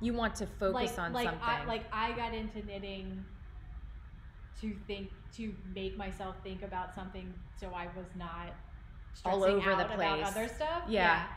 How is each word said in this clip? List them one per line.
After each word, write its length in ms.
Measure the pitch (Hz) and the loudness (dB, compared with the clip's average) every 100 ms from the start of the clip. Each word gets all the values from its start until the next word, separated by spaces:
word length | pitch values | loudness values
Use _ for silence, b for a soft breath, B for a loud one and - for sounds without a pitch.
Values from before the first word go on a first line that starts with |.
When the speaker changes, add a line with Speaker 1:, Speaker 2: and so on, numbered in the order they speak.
Speaker 1:
You 120 | 226 | 0
want 200 | 233 220 - | 2 2 0
to 100 | 190 | -4
focus 440 | - 190 247 208 - | 2 4 4 2 0
Speaker 2:
Like, 20 | |
Speaker 1:
on 140 | 170 | 0
Speaker 2:
like, 120 | 247 233 | 2 2
Speaker 1:
something. 160 | - | 2
Speaker 2:
I, 200 | 233 240 | 2 2
like, 200 | 240 226 - | 2 -2 -2
I 200 | 220 233 | 0 0
got 200 | 240 233 | 0 -2
into 320 | 220 220 214 | -2 -4 -4
knitting 600 | 202 196 196 190 190 190 190 - - - - - - - - - - - - - | -6 -6 -6 -6 -6 -6 -8 -12 -12 -12 -10 -10 -10 -10 -12 -12 -14 -12 -12 -6
to 120 | 220 196 208 | -4 -4 -6
think, 240 | 202 190 - - - | -6 -6 -10 -12 -8
to 160 | 220 190 185 | -6 -6 -8
make 220 | 190 190 208 | -4 -4 -4
myself 400 | 190 185 190 180 | -6 -4 -6 -6
think 180 | 196 185 | -8 -6
about 320 | 196 185 180 | -4 -4 -4
something 380 | 202 185 190 180 180 - - | -6 -8 -8 -8 -10 -10 -8
so 80 | 185 | -6
I 120 | 180 175 180 | -4 -6 -6
was 100 | 175 180 | -8 -6
not 380 | 170 170 175 - - - - - - - | -6 -6 -8 -10 -12 -12 -12 -12 -12 -2
Speaker 1:
All 160 | 180 196 | 4 6
Speaker 2:
stressing 160 | 190 202 | 8 8
Speaker 1:
over 140 | 185 | 8
the 120 | 190 | 6
Speaker 2:
out 100 | - | 4
about 240 | 208 - 156 | 4 4 4
Speaker 1:
place. 80 | 190 | 2
Speaker 2:
other 200 | 202 233 | 2 0
stuff. 340 | - 302 339 349 | 0 2 2 4
Speaker 1:
Yeah, 20 | |
Speaker 2:
Yeah. 360 | 214 175 165 170 | 6 8 8 4